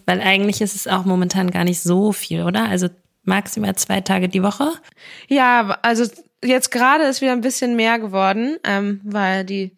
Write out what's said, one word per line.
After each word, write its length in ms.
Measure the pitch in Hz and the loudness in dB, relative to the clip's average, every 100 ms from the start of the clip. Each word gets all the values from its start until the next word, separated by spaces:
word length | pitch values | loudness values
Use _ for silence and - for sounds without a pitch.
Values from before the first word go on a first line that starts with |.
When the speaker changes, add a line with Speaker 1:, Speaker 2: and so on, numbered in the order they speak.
| - | -4
Speaker 1:
weil 160 | 185 | 0
eigentlich 400 | 190 196 202 202 | 2 2 2 0
ist 140 | 208 202 | -4 -4
es 120 | - | -4
auch 160 | 190 | -2
momentan 480 | 190 180 180 190 180 | 2 2 2 0 0
gar 140 | 180 175 | 0 0
nicht 160 | 175 | 0
so 320 | 175 185 208 | 0 2 2
viel, 300 | 196 - 170 | -2 -4 -4
oder? 260 | 170 208 226 | -2 -2 0
Also 180 | 180 175 - _ _ | 0 -2 -6 _ _
maximal 520 | 185 196 196 220 202 190 | -4 -2 -2 -4 -4 -4
zwei 240 | - 196 | -2 -2
Tage 300 | 190 190 180 | 0 0 0
die 120 | 185 | 0
Woche? 300 | 196 - 294 339 - _ - - - | 0 0 -4 -4 -12 _ -20 -12 -2
Speaker 2:
Ja, 500 | 277 254 240 202 - | 2 4 4 2 0
also 240 | 233 226 233 - - _ | 0 2 0 -4 -20 _
jetzt 280 | 247 254 - | 0 0 0
gerade 320 | 240 254 302 | 2 4 4
ist 180 | 285 262 | 2 0
wieder 120 | 269 | 0
ein 80 | 247 | 0
bisschen 340 | 247 - 247 233 | -2 -2 0 2
mehr 240 | 226 233 | 2 0
geworden, 580 | 214 190 190 202 254 320 | -2 0 2 2 -2 -4
ähm, 360 | - 202 202 202 | -2 -2 -2 -6
weil 420 | 208 208 190 190 190 | -6 -2 0 -2 -4
die 320 | 196 190 | -6 -6